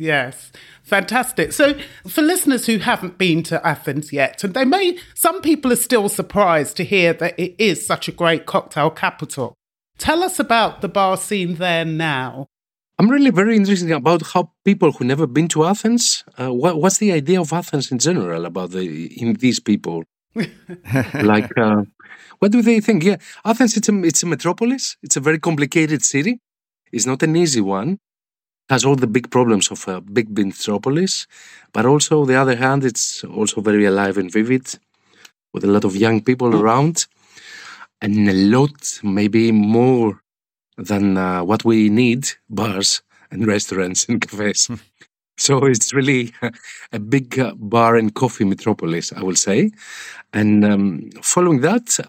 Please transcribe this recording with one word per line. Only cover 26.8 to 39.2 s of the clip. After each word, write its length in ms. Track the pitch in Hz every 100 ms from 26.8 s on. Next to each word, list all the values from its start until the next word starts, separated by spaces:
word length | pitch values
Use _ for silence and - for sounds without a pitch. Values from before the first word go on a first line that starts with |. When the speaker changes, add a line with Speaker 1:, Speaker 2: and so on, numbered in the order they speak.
| _
Speaker 2:
It's 140 | 120 117
not 180 | 131
an 100 | 160
easy 260 | 160 170 123
one. 380 | 98 98 127 196 _ _ _ _ _ _ -
Has 140 | 123
all 120 | 131 139
the 100 | 123
big 240 | 123 120
problems 400 | 127 120 104 -
of 180 | 104 -
a 120 | 92
big 360 | 95 107 110 104
metropolis, 920 | 98 - - 101 135 147 190 - - - - - _
but 140 | 107 120
also, 340 | 147 - 156
on 80 | 135
the 60 |
other 200 | 131 135
hand, 300 | 120 131 139
it's 400 | 131 110 - -
also 380 | 95 107 107 -
very 240 | 104 104 101
alive 320 | 98 98 98
and 120 | 90
vivid, 480 | 107 113 131 - - _ _ _ _ - _ _
with 100 | -
a 40 | 101
lot 160 | 104
of 120 | 104 95
young 240 | 113 110
people 300 | 110 127 123
Speaker 1:
Mm. 100 | 110
Speaker 2:
around, 460 | 107 120 151 165 - _ _ - - - - - - -
and 260 | 107 107 101
a 60 |
lot, 640 | 95 101 120 143 - - -
maybe 500 | 104 98